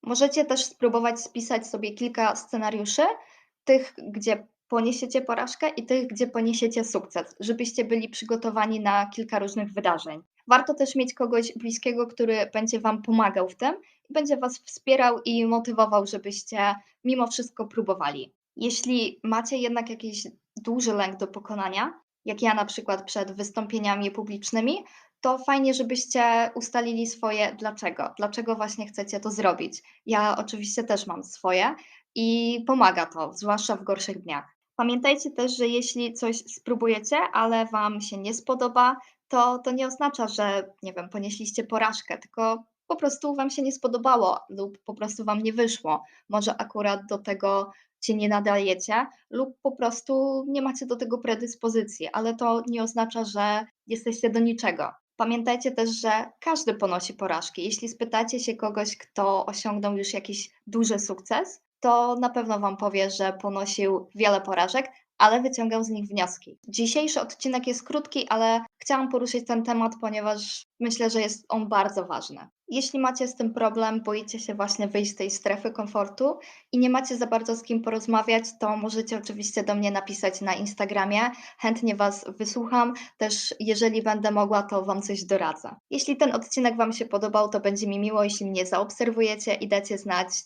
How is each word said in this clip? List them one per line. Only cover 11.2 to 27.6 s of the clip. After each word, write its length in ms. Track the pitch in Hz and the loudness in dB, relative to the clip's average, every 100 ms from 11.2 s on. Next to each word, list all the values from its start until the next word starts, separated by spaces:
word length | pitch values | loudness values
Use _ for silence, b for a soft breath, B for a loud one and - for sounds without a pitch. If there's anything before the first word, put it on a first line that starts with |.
| 240 233 233 226 | 2 2 0 -4
bliskiego, 500 | 233 226 262 233 240 | -6 -4 -2 0 -2
który 440 | - 226 220 208 | 0 2 2 0
będzie 280 | 214 226 226 | 0 0 0
wam 220 | 220 220 | 0 0
pomagał 460 | 214 226 208 190 185 | 2 4 4 4 -2
w 80 | - | 0
tym 180 | 262 349 b b _ | -2 -2 b b _
i 20 | |
będzie 240 | 294 294 277 | -2 2 2
was 220 | 254 247 | 0 -6
wspierał 600 | - - - 262 247 240 | -16 -8 2 6 6 4
i 220 | - 233 226 | 0 2 2
motywował, 600 | 233 233 220 214 208 202 | 2 0 4 6 6 2
żebyście 680 | 202 196 202 - 220 202 202 B B | -4 -8 -10 -8 0 2 0 B B
mimo 220 | 247 262 240 | -2 0 0
wszystko 400 | - 240 - 214 | -2 -8 -8 -6
próbowali. 680 | - 190 185 147 143 127 _ _ - | -4 -2 0 0 -4 -10 _ _ -4
Jeśli 640 | 240 233 247 247 220 - | -4 -2 0 0 0 -4
macie 340 | 220 220 233 269 | -2 -2 0 -2
jednak 340 | 240 240 233 | 0 -2 -4
jakiś 360 | 226 226 208 - - _ - | -8 -10 -10 -12 -16 _ -12
duży 360 | 220 240 233 | -4 -2 0
lęk 240 | 208 190 190 | 0 0 -2
do 100 | 196 | -8
pokonania, 680 | - - 208 190 196 262 - _ _ | -8 -10 -6 -4 -2 -4 -6 _ _
jak 180 | - 208 | -8 0
ja 120 | 226 | 2
na 100 | 220 | 2
przykład 400 | 202 - - 190 | 0 -4 -4 -4
przed 280 | - 214 196 | -4 -6 -6
wystąpieniami 760 | 196 202 - 214 220 208 202 202 | -6 -6 -6 -4 -2 0 0 -2
publicznymi, 760 | 202 214 202 202 226 233 359 - B B _ | -4 -8 -8 -2 0 0 -2 -6 B B _
to 180 | 262 262 | 0 0
fajnie, 360 | 262 277 269 | 2 4 4
żebyście 760 | 262 233 254 - 254 240 233 233 | 2 0 -2 -2 2 4 4 2
ustalili 520 | 240 226 240 233 226 226 | -2 -4 -2 0 -2 -4
swoje 500 | - 220 214 208 | -2 -2 0 0
dlaczego. 560 | 214 | 0